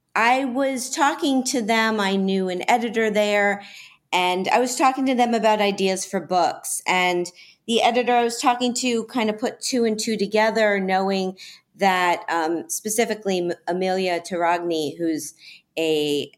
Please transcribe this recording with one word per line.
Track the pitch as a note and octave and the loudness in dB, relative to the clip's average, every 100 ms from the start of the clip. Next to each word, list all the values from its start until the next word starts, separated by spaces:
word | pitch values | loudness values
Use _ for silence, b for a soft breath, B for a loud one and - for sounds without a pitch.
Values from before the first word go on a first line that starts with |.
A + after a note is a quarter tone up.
| _ | _
I | G3 A#3 C4 | 0 2 2
was | C4+ B3 C4+ B3+ - | 0 -2 -2 -2 -6
talking | E4 C#4+ - D4 C4 | 0 0 2 0 0
to | B3+ C4 | 0 -2
them. | G#3 A3+ A3 G#3+ | 0 2 2 0
I | G3 G3 | 0 0
knew | F#3+ F#3+ F#3 | 2 0 0
an | F3+ - | -4 0
editor | A#3 A#3 A3 A3 | 0 2 0 0
there, | G#3 G#3 G#3 G3+ G3+ B B B B - | 0 2 2 2 0 B B B B -4
and | F3+ F3+ F3+ F#3 | 0 0 0 2
I | A#3 | 2
was | B3 - | 2 2
talking | C4 C#4+ C4 | 0 2 0
to | |
them | B3 A#3+ | 2 2
about | A3+ G#3+ G#3+ | 2 2 2
ideas | G3+ G3 F#3+ F#3+ | 2 0 0 -2
for | - F#3+ | -4 -6
books. | D3+ F3+ D#3+ - - - - | 0 2 2 -2 -8 -6 2
And | F#3 F3+ F3+ F3 B B B - | 2 4 0 -2 B B B -2
the | A#3 | 2
editor | A#3+ A#3+ A#3+ | 4 2 2
I | A#3+ | 2
was | A#3 A#3 | 2 0
talking | C#4+ A#3+ B3 | 0 0 -2
to | A#3+ B3+ A#3 | -2 0 -2
kind | A3 C4 A3 | -2 -2 -2
of | G#3+ | -2
put | B3 - | -4 -6
two | - B3+ A#3 | -4 0 0
and | G#3+ | 0
two | A#3 A3 | -2 -2
together, | G3 G#3+ A3 G#3 G#3+ G3+ | 0 2 2 2 2 2
knowing | F#3+ F#3+ G3 F#3+ F#3 F#3+ B B _ - | 0 0 0 -2 -4 -6 B B _ 0
that, | G3 F3+ F3 E3+ - | 2 4 2 0 -2
um, | E3+ D#3+ E3 - | -2 0 -2 -4
specifically | - G#3+ G#3+ G#3+ G#3+ G3 F#3 | -8 -4 -2 -2 -2 -2 -2
M-, | F3 - - | -2 -4 -4
Amelia | F#3 F#3 F#3 F#3 E3+ | -2 0 0 0 -2
Taragni, | F3 F3 E3+ F3 F3 D#3+ C#3+ E3 | -4 -2 0 0 -2 -2 -4 -4
who's | E3 D3+ - - B B _ - | -4 -4 -6 -16 B B _ -4
a, | D#3+ D#3 D3+ D3 - | -2 0 0 -2 -4